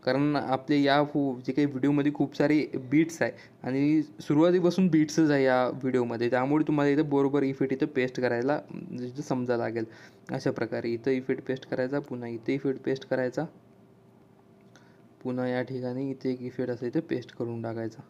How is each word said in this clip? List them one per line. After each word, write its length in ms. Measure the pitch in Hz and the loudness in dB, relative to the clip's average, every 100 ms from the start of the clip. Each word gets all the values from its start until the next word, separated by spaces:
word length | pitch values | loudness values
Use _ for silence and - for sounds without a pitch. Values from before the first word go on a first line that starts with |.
कारण 320 | - 131 147 147 | 0 0 2 0
आपले 460 | 120 131 131 147 | 0 -2 0 2
या 220 | 139 139 | 4 4
फो-, 360 | 147 147 139 123 131 | 2 0 -2 -4 -4
जे 60 | |
काही 140 | 135 147 | 0 0
व्हिडिओमध्ये 460 | 131 143 143 143 | 2 2 2 2
खूप 220 | 143 143 - | 0 -4 2
सारे 300 | 147 151 131 135 127 | 4 4 2 -6 0
बीट्स 320 | 143 165 - | 2 2 0
आहे 100 | 117 - - - | -4 -4 -18 -12
आणि 400 | 127 131 143 156 | -4 0 2 2
सुरुवातीपासून 840 | 147 - - 147 170 180 175 175 185 | 0 -8 0 4 6 6 4 4 4
बीट्सच 420 | 160 151 160 160 | 4 4 4 4
आहे 140 | 143 | 6
या 220 | 131 127 123 | 4 4 2
व्हिडिओमध्ये, 600 | 131 131 127 120 117 120 | 0 0 0 0 0 0
त्यामुळे 340 | 123 131 151 156 | 2 2 2 2
तुम्हाला 240 | 151 143 | 2 2
इथं 180 | 143 156 | 2 2
बरोबर 340 | 143 139 143 | 2 2 2
इफेक्ट 300 | 135 135 135 | 0 0 -2
इथं 140 | 131 151 | 0 -2
पेस्ट 340 | - 123 123 | 0 -2 0
करायला 400 | 127 120 127 147 - - - | -2 0 0 -2 -4 -14 -12
इथं 300 | 123 123 127 | -10 -10 -10
समजा 340 | 147 131 123 120 | -4 -4 0 -2
लागेल. 280 | 117 113 117 - - - - | -2 -4 -6 -10 -20 -20 -10
अशा 200 | 131 139 | -4 -2
प्रकारे 400 | 131 117 120 117 | -2 -4 -4 -4
इथं 200 | 117 127 | -4 0
इफेक्ट 320 | 131 127 131 | -2 -2 -6
पेस्ट 260 | - 131 - | -4 -8 -6
करायचा, 300 | 127 127 143 | -4 -2 -2
पुन्हा 280 | 147 123 120 | -6 -10 -8
इथे 260 | 117 - | -8 -2
इफेक्ट 260 | 135 139 135 | -2 -2 -4
पेस्ट 280 | - 135 - | -2 -4 -2
करायचा, 360 | 131 127 123 165 - - - - _ _ - _ _ _ - - - - - - _ | -2 -2 -2 -6 -8 -20 -20 -20 _ _ -20 _ _ _ -20 -20 -20 -20 -20 -20 _
पुन्हा 260 | 127 127 127 | -6 -4 -2
या 140 | 123 | -2
ठिकाणी 480 | 127 131 123 123 135 | -4 -6 -6 -6 -6
इथे 200 | 131 131 | -4 -4
एक 120 | 127 | -4
इफेक्ट 280 | 123 - 127 | -6 -6 -6
असं 160 | 117 123 | -4 -4
इथं 140 | 131 | -4
पेस्ट 360 | 165 131 120 - | -2 -6 -6 -8
करून 260 | 120 117 | -6 -6
टाकायचा 400 | 117 113 113 - - | -6 -6 -8 -10 -20